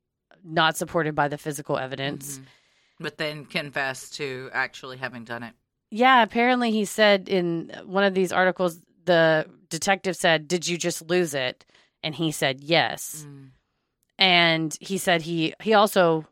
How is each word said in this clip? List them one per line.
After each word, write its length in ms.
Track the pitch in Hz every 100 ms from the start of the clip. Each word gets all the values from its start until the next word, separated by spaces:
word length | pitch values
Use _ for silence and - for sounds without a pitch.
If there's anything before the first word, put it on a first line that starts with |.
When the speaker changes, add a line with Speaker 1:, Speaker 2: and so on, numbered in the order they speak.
| _ _ _ _ 180
Speaker 1:
not 320 | 160 160 160
supported 360 | 170 175 156
by 140 | 151 143
the 100 | 147
physical 400 | 156 143 147 135
evidence. 580 | 131 135 139 143 143 135
Speaker 2:
Mm-hmm. 80 | 135 _ _ _ _ -
But 160 | 156 -
then 280 | 151 151 135
confessed 720 | 170 147 143 135 131 - -
to 340 | 139 127 131
actually 440 | 113 127 - 135 127
having 280 | 131 120 117
done 180 | 117
it. 100 | 120 - _ _ -
Speaker 1:
Yeah, 300 | 214 254 262
apparently 480 | 220 233 240 254 233
he 140 | 214 196
said 440 | - 214 196 185
in 420 | 190 175 165 - -
one 200 | - 190
of 100 | 202
these 180 | 190 175
articles, 480 | - 185 175 180 170 _ _ -
the 420 | 170 160 156 - - -
detective 460 | 160 - 196 190 165
said, 320 | 180 160 147
"Did 200 | 175 151
you 100 | 170
just 320 | 170 - 160
lose 240 | 180 170
it?" 320 | 139 127 - _ _ _ _
And 120 | 160 151
he 160 | 160
said 300 | - 147 135
yes. 640 | 143 165 117 - - 156 147
Speaker 2:
Mm. 220 | 139 135 _ _ _ _ _ _ -
Speaker 1:
And 600 | 190 175 170 160 160 -
he 160 | - 190
said 240 | 196 170
he, 320 | 160 170 160 -
he 120 | 208
also 520 | 214 208 202 170 160 156